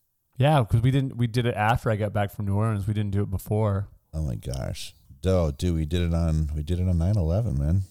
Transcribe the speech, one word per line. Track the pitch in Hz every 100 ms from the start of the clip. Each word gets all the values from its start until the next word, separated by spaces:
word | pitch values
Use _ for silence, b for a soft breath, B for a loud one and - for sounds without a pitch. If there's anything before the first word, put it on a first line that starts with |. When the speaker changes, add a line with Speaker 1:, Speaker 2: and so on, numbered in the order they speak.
| _ _ _ -
Speaker 1:
Yeah, | 135 151
'cause | 113 113
we | 123
didn't, | 135 135 117
we | 120
did | 117 120
it | 107
after | 107 120 -
I | 107
got | 104
back | 104 101
from | - 101
New | 101
Orleans. | 110 104 98
We |
didn't | 107 104
do | 98
it | 101
before. | 95 - 107 110 98 101 - _
Speaker 2:
Oh | 80
my | 76 55
gosh. | - 64 50 - - - _ - 92
Oh, | 92 82
dude, | 71 90 82
we | 76
did | 87
it | 85
on, | 85 82 78 76 76
we |
did | 76 90
it | 92
on | 87
nine | 82 107
eleven, | 80 90 117 67
man. | 71 95 95